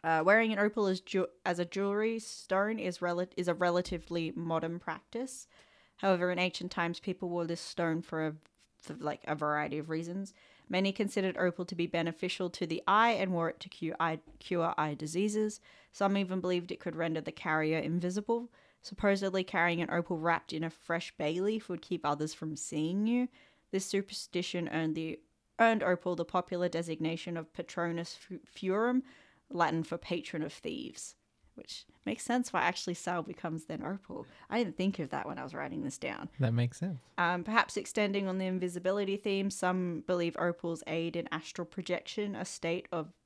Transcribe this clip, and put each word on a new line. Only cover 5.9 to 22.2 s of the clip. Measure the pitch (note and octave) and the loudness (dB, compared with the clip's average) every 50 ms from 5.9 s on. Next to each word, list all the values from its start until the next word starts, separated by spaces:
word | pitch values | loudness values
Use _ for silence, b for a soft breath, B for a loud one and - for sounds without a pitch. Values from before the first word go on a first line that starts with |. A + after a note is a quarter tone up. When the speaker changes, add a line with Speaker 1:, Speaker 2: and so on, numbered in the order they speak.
| b | b
Speaker 1:
However, | b - G3 F#3+ F3 F3 F3+ | b 2 4 4 4 4 2
in | F3+ F3 | 2 2
ancient | F3+ F#3 - - F3 F3+ | 2 0 0 -4 -8 -6
times, | - - E3+ E3+ F3 - | -2 -2 -2 -2 -2 -4
people | - - F3+ F#3 - F3 | -4 -6 -4 -4 -4 -4
wore | F3 F3 E3+ | -2 -2 0
this | E3 E3+ E3+ | -2 -2 -4
stone | - - - - F3 E3 D#3+ E3 | -6 -8 -2 0 0 2 2 0
for | E3+ - - D#3+ D#3 | -2 -4 -2 -2 -2
a, | D#3 D3+ D#3 _ - _ _ _ _ _ _ | -2 -2 -6 _ -20 _ _ _ _ _ _
for, | - - C#3+ | -14 -14 -12
like, | D#3 D3 D3+ D3 - - | -6 -4 -4 -4 -4 -4
a | - D3+ | -4 -2
variety | D3 D3+ D3+ D3+ D3 D3+ D3+ C3+ | 0 0 0 2 0 0 0 -2
of | D#3 D3+ D#3+ | -4 -4 -2
reasons. | D#3+ D#3+ E3 E3+ F3 F#3+ G3 G3 B B B B B B B B | -4 -4 -4 -4 -6 -6 -6 -8 B B B B B B B B
Many | - F3+ G3 G3 F#3+ | 0 2 2 2 2
considered | - G#3+ G3+ - G#3 F#3+ F#3+ F3+ | 2 0 0 2 2 0 2 2
opal | - F#3 F3+ F3 - F3+ | 2 2 2 2 0 -6
to | - F#3 | -6 -2
be | E3+ E3+ | -2 -2
beneficial | E3+ - E3+ E3 E3 E3 - - F3+ - - F#3 F3+ | 0 0 0 0 0 -2 -2 -4 -4 -2 -2 -4 -4
to | - - F#3+ | -2 -4 -2
the | D#3 E3 E3 - | -2 -2 -2 2
eye | - G3 G#3+ A3+ A#3 | 4 6 8 8 6
and | A#3 - G3 F#3 F3+ | 6 4 2 2 2
wore | E3+ E3 D#3+ | 2 2 0
it | - - | 0 -4
to | - - | -12 -16
cure | - - - D#3+ - - | -10 -6 -4 -4 -2 0
eye, | E3 E3 D#3+ D#3+ _ - - - | 0 0 0 -2 _ -16 -20 -20
cure | - - F#3 F3 E3 E3+ - | -4 -2 0 2 2 2 2
eye | - D#3 D3+ D3 | 0 0 0 0
diseases. | C#3 D#3 D3+ D#3+ F3 G3+ G#3+ G#3 G#3+ G#3+ G#3+ G#3 - B B B B B B | -4 -4 -2 0 2 2 2 4 2 0 0 0 -6 B B B B B B
Some | B - G3+ G3 G3 | B 2 2 4 4
even | G3+ G3 F3+ F#3+ F#3 | 4 2 0 -2 0
believed | F3+ F#3 F3+ F3 E3+ F3+ | 2 2 2 2 0 -2
it | F#3 - | -8 -6
could | - F3+ D#3+ | -4 -6 -2
render | D#3+ E3 E3 D#3+ D#3+ | 0 0 0 0 -2
the | D3 - - | -4 -6 -10
carrier | - - F3 D#3 D#3 D#3 D#3 D#3+ D#3+ | -6 -2 2 2 4 4 4 2 2
invisible. | - - E3 F3 E3+ F3+ F3+ G#3 G#3 - A#3 A#3 A#3+ A#3 b b b b b b | 2 2 0 0 0 0 -2 -2 0 0 0 0 0 -8 b b b b b b
Supposedly, | _ - G3+ - - G3+ G3 G3 G3 F#3+ F3+ F#3+ F#3 | _ -16 -6 2 4 4 4 4 2 0 0 0 0
carrying | F#3 - F#3 E3+ F3 E3+ E3+ | 2 2 4 4 4 4 2
an | E3+ - | 0 0
opal | E3 E3+ E3+ - F3 | 0 0 0 0 -2
wrapped | D#3+ D#3 E3+ E3 - - - - | 0 2 2 2 0 -2 -6 -4
in | D#3 D#3+ | -4 -4
a | E3 | -4
fresh | D#3+ - - - E3+ E3+ F3 - - | -6 -10 -4 -2 -2 -2 -2 -6 -6
bay | - D3+ D3+ D#3+ F3+ | -2 0 0 2 2
leaf | F#3+ G#3 A3 A3+ - | 2 2 0 0 -2
would | - F3+ E3 | -4 -8 -8
keep | - - F3+ E3 - | -4 -4 -4 -2 0
others | D3 D3 D3 | 0 0 0